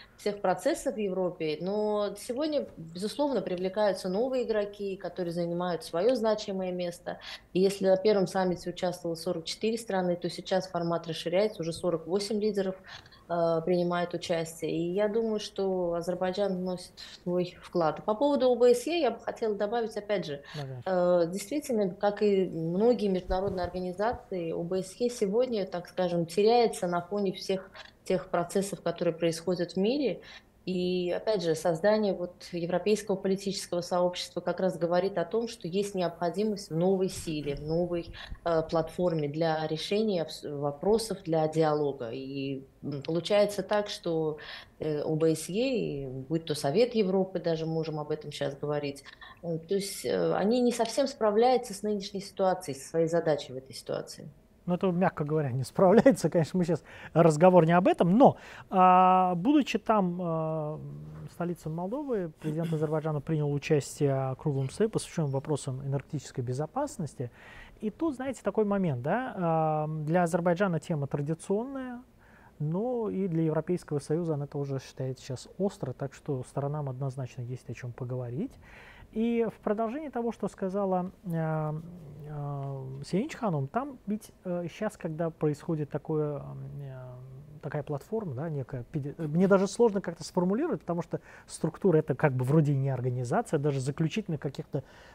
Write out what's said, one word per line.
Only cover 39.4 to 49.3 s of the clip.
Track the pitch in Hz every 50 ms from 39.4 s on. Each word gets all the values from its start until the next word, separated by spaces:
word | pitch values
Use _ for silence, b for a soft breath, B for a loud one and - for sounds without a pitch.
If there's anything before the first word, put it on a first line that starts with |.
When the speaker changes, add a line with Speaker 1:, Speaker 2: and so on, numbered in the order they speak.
| 170 165 156 156 160
Speaker 1:
решения | 156 160 156 - - 202 208 226 220 190 170 156
обс-, | 156 - - -
вопросов, | 147 147 143 147 143 143 - - 196 220 220 220 - 190 190 -
для | 160 160 160 156
диалога. | 156 156 160 160 156 151 151 147 143 139 139 123 113
И, | 120 135 135 135 139 139 135 139 135 135 135 - _ - -
м, | 143 143 139
получается | - - 160 170 165 - 208 208 208 202 202 - 190
так, | - 208 208 208
что, | 208 - - - 175 165 160 160 156 151 151 B B B B B B _ -
э, | - 156 151 147 -
О | - 160
Б | 151 160 160 160
С | 156 -
Е, | - 170 214 254 269 262 208 170 151 147 139 139
и |
будь | 131 127 135 135 - 160 165 165
то | - 151
Совет | - - 139 143 208 247 240 -
Европы, | 220 202 185 185 190 185 190 - 175
даже | 160 170 165 160 160
можем | 160 160 160 156 165 156
об | 151 147 147
этом | 151 151 151 147 143
щас | - 143 139 139
говорить, | 143 - 147 147 147 147 139 139 - - B B B B B